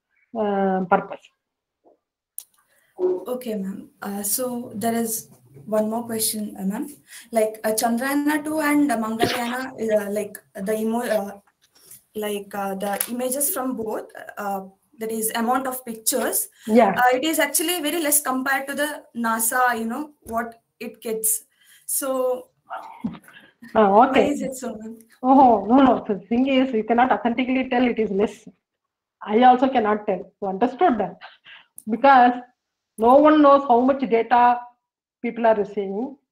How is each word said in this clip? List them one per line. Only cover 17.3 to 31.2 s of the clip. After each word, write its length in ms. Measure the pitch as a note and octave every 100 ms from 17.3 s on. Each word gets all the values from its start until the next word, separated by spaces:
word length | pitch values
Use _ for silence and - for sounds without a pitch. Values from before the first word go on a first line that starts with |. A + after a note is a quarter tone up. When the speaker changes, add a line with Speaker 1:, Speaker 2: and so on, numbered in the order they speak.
| D4+
Speaker 2:
actually 420 | C#4 - D#4+ F4
very 200 | D4 E4+
less 200 | D4 D4+
compared 480 | C4 C4 C4+ C4+ C#4+
to 60 |
the 300 | C4+ D4 D4 - A#3
nasa, 600 | A#3 A3+ A#3 B3+ B3 A#3
you 80 |
know, 280 | A3+ A#3+ D4+ _
what 400 | - A3+ A3+ - _ -
it 220 | A3+ -
gets. 440 | A#3 A3 G#3+ - - _ _ - -
So 640 | - C#4 C4 B3+ B3+ - _ - - - - G#3 - - - _ _ -
Speaker 1:
Oh, 340 | A3 G3+ G#3 C4
okay. 180 | C4 D4
Speaker 2:
why 60 |
is 100 | -
it 120 | C4
so, 220 | - A#3 G#3+
ma'am? 220 | A3 - _ -
Speaker 1:
Oh, 420 | B3+ C4+ C4 G#3+ G3
no, 100 | C4
no. 220 | C4 - -
So 80 |
the 120 | F#3+ -
thing 200 | A#3 C4+
is, 260 | C4 C4
you 120 | A3
cannot 260 | G#3+ A#3 C4
authentically 580 | D4+ A#3 A#3 B3+ C4 B3+
tell 160 | B3
it 140 | B3+ A3+
is 120 | G#3+
less. 380 | G3 A3+ - - _ _ _ _ _ _ -
I 200 | G3+ G#3+
also 240 | B3+ B3 C4+
cannot 380 | B3+ G#3 G#3+ -
tell. 260 | F#3 - -
You 80 | G3
understood 500 | F#3+ B3 B3+ F#4 A3+
that? 200 | F3+ -